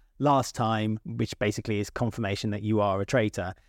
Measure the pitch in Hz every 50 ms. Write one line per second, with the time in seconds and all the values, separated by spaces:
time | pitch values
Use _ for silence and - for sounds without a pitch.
0 | _ _ _ - 131 143 143 135 127 - - - 120 110 110 110 107 107 110 107
1 | - - 117 117 117 - - - - 107 107 - 107 - 107 101 104 - - -
2 | 120 117 - - 113 98 101 - - 110 101 104 104 107 110 104 101 101 95 98
3 | 98 - - 131 110 107 - - 92 90 92 _ _